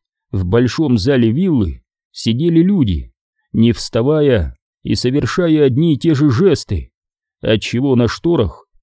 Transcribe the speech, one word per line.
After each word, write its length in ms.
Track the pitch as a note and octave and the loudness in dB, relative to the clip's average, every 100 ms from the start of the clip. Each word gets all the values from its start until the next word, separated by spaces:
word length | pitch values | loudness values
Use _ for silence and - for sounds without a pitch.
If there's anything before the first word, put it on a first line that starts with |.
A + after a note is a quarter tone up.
| _ _ _ | _ _ _
в 160 | G2 F2+ | -6 -2
большом 540 | A#2 B2+ - D3 A#2 | 0 0 -2 0 0
зале 320 | A#2+ C3 A2+ | 0 0 0
виллы 500 | C3+ F#3+ C3+ E2 B1+ _ _ _ | 0 0 0 -2 -6 _ _ _
сидели 500 | - A#2 A#2+ E3+ E3 | -8 -4 -2 0 2
люди, 520 | F#3 G3+ G#2+ D#2 A#1+ _ _ _ _ | 2 2 0 -2 -8 _ _ _ _
не 200 | A2+ A#2 | 0 2
вставая 880 | A2 - A2+ C3 D#3 D3 G#2+ C#2+ - _ _ | 0 -4 -2 0 2 2 2 -2 -8 _ _
и 100 | - | -4
совершая 720 | G#2+ B2 C#3+ D3 F#3 E3+ D#3 | -2 -2 -2 -2 -2 0 2
одни 320 | C#3 A#2+ E3+ C#3 | 2 2 0 0
и 20 | |
те 160 | E3 | 0
же 160 | C#3 D3+ | 2 2
жесты, 600 | A#2+ F#3+ C3+ - E2+ B1 _ _ _ _ _ | 2 2 0 -2 -8 -8 _ _ _ _ _
отчего 540 | - A2 - A#2+ C#3 A#2+ | -2 -2 -2 -2 0 2
на 120 | A#2 | 0
шторах, 600 | - E3+ D#3+ G#2 - _ _ | -2 -2 0 -2 -6 _ _